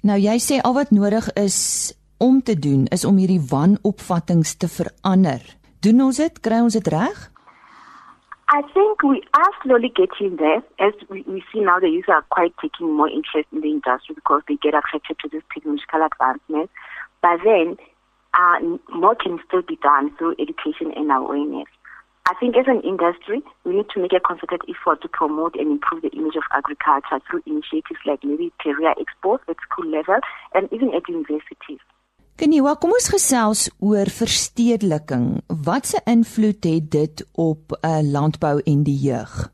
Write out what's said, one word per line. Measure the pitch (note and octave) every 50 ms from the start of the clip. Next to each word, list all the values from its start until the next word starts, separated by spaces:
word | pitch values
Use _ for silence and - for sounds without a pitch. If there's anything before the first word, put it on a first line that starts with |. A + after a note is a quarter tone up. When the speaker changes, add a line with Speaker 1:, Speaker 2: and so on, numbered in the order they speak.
Speaker 1:
Nou, | - G3+ G3+
jy | G3+ G3 G#3 A3 A#3+
sê | - - C#4+ C4+ -
al | -
wat | A#3 C4+ C#4+ - G#3+
nodig | G3+ G3+ G3+ G#3 A3+ A3 - -
is | G3+ G#3 G3 F#3+ - - - - - - - - _ _ _ _ _ -
om | B3+ C4 C4+
te | B3+ - G#3+
doen | D#3 C#3 D3 C#3 C#3 B2+ -
is | - F#3 -
om | E3 G3 F#3+
hierdie | F#3 F3+ F#3+ F3+ C#3+ B2
wanopvattings | - F3 F3+ F#3 G#3 - - G#3+ G3 - - - F#3 E3+ - - F3 E3 D#3+ - -
te | _ - E3
verander. | - - E3 - _ _ - F#3 F#3 F#3+ F#3+ D#3+ C3 A#2 - - - _ _ _ _ _ -
Doen | G#3 A3 B3+
ons | C4+ C4 B3+
dit? | B3+ D4+ E4 D#4+ -
Kry | - A3+ A3+ A3+ A#3
ons | A#3
dit | G#3 A3+ G#3+ A#3+
reg? | - D#3 G#3+ D#4+ G#4 - - - _ - _ - _ _ - - - - - - - - - - - _ _ _ - _ _ -
Speaker 2:
I | D4 D4 C#4+ D4
think | - F#4+ G4+ G#4+ G#4+ -
we | - C#4 C4+ G3+ - _ -
are | D4 E4+ G4+ G4 -
slowly | - C4 B3+ A#3+ A#3 B3+ A3+
getting | - F#3 F#3 - - G#3 G3 F3+
there, | D3+ D#3 D3+ D#3+ A3+ C4 - _ -
as | F#3+ G3+ G#3 G#3 - _
we, | G3 F#3+ - -
we | F#3+ F#3+ - -
see | - A3
now | G#3 F#3 F3+ F#3
the | F#3 E3+
youth | D#3 F3 F#3 -
are | F3+ D#3 D3+ _
quite | - F#3 F3 E3+ _ -
taking | - D3+ - - E3+ E3 D3+
more | D3+ D3+ D#3+
interest | - D#3 D#3 - - D#3 D3+ _
in | - D#3
the | D#3 D3+
industry | D3+ D3 - B2+ B2+ C3+ _ - D#3
because | - _ - D3 D3 - -
they | D3
get | C#3+ - D3+
attracted | D3+ D3 - - - D3+ - - D#3+ -
to | - D3+
this | - D#3 - _
technological | - D#3+ _ D#3 D3 C#3+ - - - D#3
advancement. | D#3+ D#3 - _ B2+ C3 - D4 _ - D#3 D3+ E3 - _ - - - - - - - _ _
But | - F3 F3 E3+ F3+
then, | G#3+ A3 F#3 E3 E3+ F#3 - - _ _ _ _ _ _ _ _ _
uh, | - F3 F3+ F3 F3 E3 - E3+ E3+ - _ -
more | - E3+ E3+ G3+ A#3
can | - - F#3 F3 D#3+ -
still | _ - F#3
be | F3 - D#3+ D3+
done | - C#3+ D3 C#3 C#3 D3 C#3+
through | - E3 E3+ - -
education | D3+ D3+ D#3 - - D#3 D3+ - D#3+ D#3+ -
and | - D3+ D3+
awareness. | C3+ C3 - - C#3 C#3+ D3 D3+ C3+ - - _ _ _ _ - - - _ _ _ _ _ F3+
I | F3+ -
think | B3 B3 A3+
as | A#3+ B3+ C4+
an | B3+ A3 - -
industry, | F#3+ F3+ E3+ E3+ F3 F3 - - G#3 C4+ - - _ _ _
we | F3 F3+ G3+
need | G3+ - -
to | G3+
make | F3+ F#3 F#3+
a | F3+
concerted | F3+ - F3 D#3+ - - F3+ E3 - -
effort | F3 - - F3 D#3 D3+
to | - E3
promote | - - E3 D3 D3+ D#3 D#3+ E3+ E3+ -
and | D3+ D#3 D3
improve | D3 - - E3 D#3+
the | - D3+ - D3
image | D#3 D#3 - D#3+
of | D3+ - - C#3
agriculture | C#3+ - D3 _ - D#3 C#3+ C#3 - - - C3+ _
through | - - E3+ -
initiatives | - D3+ D3+ D3+ - - D#3 - - E3 - -
like | D3 D3 C3
maybe | - C#3+ D3 D#3 F3 E3+ _ _ -
career | D#3 C#3+ D#3 E3 D#3+ - -
expos | - - - _ - F#3+ A3+ C4+ _ -
at | E3 - -
school | - - F#3+ F3 D#3+ D#3 D3+
level | D#3 - F#3+ A#3+ - - - - - - -
and | F#3 F#3+ -
even | - A3+ C4 A#3 D3+
at | F3 E3+ -
universities. | E3+ E3 D3+ - D3+ D3+ - - - _ - - D3 - _ _ _ _ _ _ _ _ _ _ _ -
Speaker 1:
Keniwa, | D#4+ D4 E4 D4 C4 C#4+ D4+ D4
kom | - E4+ G#4+
ons | B4 A#4+ -
gesels | - G4 - - C4 B3 A3+ G#3+ A3 - - - _ _
oor | - G#3 G#3+ G3+ G3 G3
verstedeliking. | - - A#3 - - - - - _ - A#3 A#3+ A#3 A3 G#3+ F#3+ D#3 D3+ D#3 - C3+ B2 A#2+ - - D#3+ - _ E3+ D#3+ C#3+
Wat | E3 F3+ C#4 -
se | - - G4+ -
invloed | A3 A#3+ A#3 A3+ - - - G#3+ G#3+ G3+ - -
het | E3+ D#3+ E3 D#3 D#3
dit | - D3 D3+ D#3 D#3 - - _ _
op, | - E3 E3 D#3 D3+ _ _ - -
eh, | - E3 D#3+ D#3
landbou | D3+ C#3+ C#3+ C#3+ D3 D#3 D#3 - - D3+ C#3+ D3 -
en | D#3+ D3 C#3+
die | D3+ D3 C#3+ C#3 C3+ C#3
jeug? | B2+ A#2 A2 - - - - -